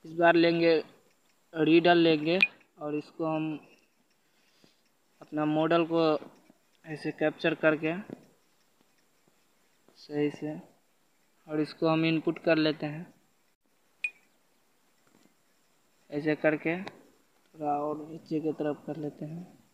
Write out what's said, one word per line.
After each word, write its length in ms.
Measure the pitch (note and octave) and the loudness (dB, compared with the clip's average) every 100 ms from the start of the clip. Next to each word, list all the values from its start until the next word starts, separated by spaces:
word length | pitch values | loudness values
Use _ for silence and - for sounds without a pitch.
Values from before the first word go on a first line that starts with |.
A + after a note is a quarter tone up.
इस 80 | E3 | -10
बार 240 | E3 E3+ E3+ | 2 4 6
लेंगे 480 | E3+ E3+ E3 D#3+ - - _ _ _ _ _ | 4 4 4 2 -2 -20 _ _ _ _ _
रीडर 420 | E3 D3+ E3 E3+ | -2 4 6 6
लेंगे, 460 | E3+ E3 D#3 D3+ F#3 - - _ _ | 6 4 2 0 -2 -2 -6 _ _
और 160 | D3+ | -8
इसको 320 | D3+ - - D#3+ | -8 -8 -6 -4
हम 340 | D#3 D#3 D3+ - _ _ _ _ _ _ _ _ _ _ _ _ _ _ _ | -2 -4 -8 -14 _ _ _ _ _ _ _ _ _ _ _ _ _ _ _
अपना 220 | - D3+ D3+ | -10 -4 0
मॉडल 400 | D#3 D#3+ E3+ E3 | 0 2 2 2
को 340 | E3 D#3+ D#3 - - _ _ _ _ | 2 2 0 -4 -20 _ _ _ _
ऐसे 280 | - D3+ D#3 | -16 -8 -8
कैप्चर 420 | - D#3 - E3+ D#3 | -2 -2 0 -2 2
करके 420 | D#3 D#3 D#3+ F3 G#3+ - - _ _ _ _ _ _ _ _ _ _ _ _ _ _ _ _ _ | 0 2 -4 -6 -10 -18 -20 _ _ _ _ _ _ _ _ _ _ _ _ _ _ _ _ _
सही 320 | - D3 D3 | -8 -2 -2
से, 300 | - D3+ D#3+ - _ _ _ _ _ _ _ - | -4 -12 -12 -16 _ _ _ _ _ _ _ -8
और 140 | D#3 | -4
इसको 280 | D3 - E3 | -4 0 0
हम 160 | D#3+ | 2
इनपुट 340 | D#3+ D#3+ E3 E3 | 2 0 -2 -2
कर 180 | F3 D#3+ | 0 2
लेते 280 | D#3 D#3 D3+ | 2 -2 -8
हैं 280 | D3+ F3+ _ _ _ _ _ _ _ _ _ - _ _ _ _ _ _ _ _ _ _ _ _ _ _ _ _ _ _ _ _ | -10 -14 _ _ _ _ _ _ _ _ _ -12 _ _ _ _ _ _ _ _ _ _ _ _ _ _ _ _ _ _ _ _
ऐसे 260 | D3 D3+ D3+ | -4 -2 2
करके, 440 | D#3 D3+ D#3+ F3 | 2 2 -2 -4
थोड़ा 1000 | G3 - - _ _ _ _ D#3+ D3 D3 | -8 -16 -20 _ _ _ _ -8 -4 -2
और 240 | D3+ D3+ | -4 -6
नीचे 380 | D3+ D#3+ - D#3 | -10 -16 -6 -4
की 120 | D#3 | -4
तरफ 320 | D3 D3+ C#3+ - | -4 -4 -6 -10
कर 100 | D3 | -10
लेते 260 | D3 - | -10 -10
हैं। 340 | D3+ E3 F#3 - _ | -12 -12 -16 -20 _